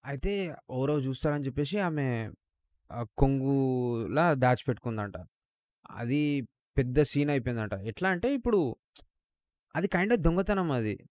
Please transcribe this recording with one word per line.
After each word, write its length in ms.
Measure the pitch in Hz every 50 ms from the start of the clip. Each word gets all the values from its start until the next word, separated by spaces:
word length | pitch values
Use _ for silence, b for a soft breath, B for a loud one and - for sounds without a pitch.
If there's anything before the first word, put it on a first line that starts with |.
| -
అయితే 280 | 135 139 135 - 196 202 196 190 165 143 - _
ఓ 120 | - 131 127 131
రోజు 180 | 147 151 147 127
చూస్తారని 420 | 131 131 - - 156 147 147 139
చెప్పేసి 320 | 135 127 143 147 139 185 208
ఆమె, 260 | 196 175 156 147 139 131 120 113 110 107 - _ _ _ _ _ _ _ _ _ _ _
ఆహ్, 160 | - 117 120 107 _
కొంగులా 1080 | - 139 135 139 135 131 135 139 139 135 131 127 127 123 120 120 113 113 85 107 147 170 175 151
దాచిపెట్టుకుందంట. 840 | 131 127 123 127 - - - 120 - - 120 113 107 104 101 - - 90 - _ _ _ _ _ _ _ _ _ _ _ -
అది 300 | - - 120 120 135 147 151 147 143 139 131 - _ _ _ _ _
పెద్ద 240 | - 131 123 123 147 147
సీన్ 260 | - - 143 143 147
అయిపోయిందంట. 460 | 143 135 117 127 120 117 110 101 104 95 98
ఎట్లా 220 | 113 110 - 180 190
అంటే 180 | 185 170 202 254 285
ఇప్పుడు 260 | 262 233 247 220 196 156 123 - _ _ _ _ - - _ _ _ _ _ _ _ _ _ _ _ _ _ _
అది 120 | 156 180
kind 240 | - - 175 185 214
of 80 | 240 208
దొంగతనం 500 | 143 165 165 185 190 208 208 196 180 160
అది. 220 | 139 123 110 107 98 - - -